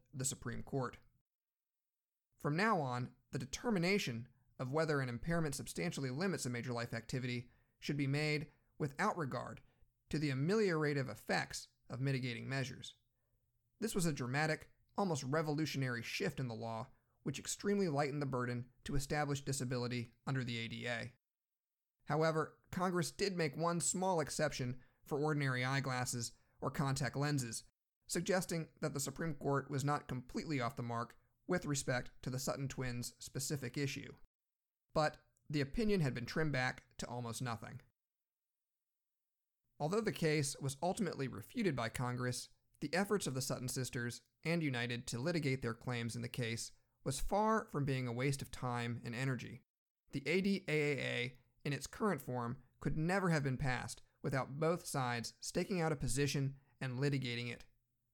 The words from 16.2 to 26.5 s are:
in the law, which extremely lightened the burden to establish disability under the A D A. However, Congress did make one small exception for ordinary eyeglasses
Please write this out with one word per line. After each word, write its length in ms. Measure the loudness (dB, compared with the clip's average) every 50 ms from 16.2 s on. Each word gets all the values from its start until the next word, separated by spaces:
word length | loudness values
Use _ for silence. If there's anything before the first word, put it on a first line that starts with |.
| -2 -2 -2 -2
in 80 | -4
the 60 | -4 -4
law, 340 | -4 -4 -4 -4 -4 -6 -8 -12 _ _ _ _ _ -6
which 160 | -4 -4 -4
extremely 480 | -4 -6 -4 -2 2 2 4 4 4
lightened 340 | 2 2 2 2 2 0 -2
the 60 | -2
burden 380 | 0 0 0 0 0 -2 -4 -4 -8 -12 _ -4
to 120 | 0 2
establish 460 | 2 2 2 0 0 2 2 0 -2
disability 720 | -2 -2 -2 -2 -2 -2 -2 -2 0 0 -2 -2 -4 -6 _ _ -4
under 180 | -2 0 0 0
the 140 | 0 -2
A 100 | -2 -4
D 200 | -4 -4 -4 -4
A. 240 | -2 -2 -2 -4 -8 -10 _ _ _ _ _ _ _ _ _ _ _ _ _ _ _ _ _ -4
However, 500 | 0 2 2 4 4 2 2 0 -2 -4 _ _ -6
Congress 400 | -2 0 0 2 2 2 0 0
did 260 | 0 0 0 0 2
make 180 | 2 0 0 0
one 240 | 0 0 2 2 2
small 400 | 2 2 2 2 2 2 4 2
exception 580 | 2 0 0 0 0 0 0 -2 -2 -4 -4 -6 -10 -20 _ _ -6
for 140 | -2 0 2
ordinary 440 | 2 2 2 2 2 2 2 2 2
eyeglasses 680 | 2 2 2 0 0 0 0 0 0 -2 -2 -4 -6 -8 -12 _ _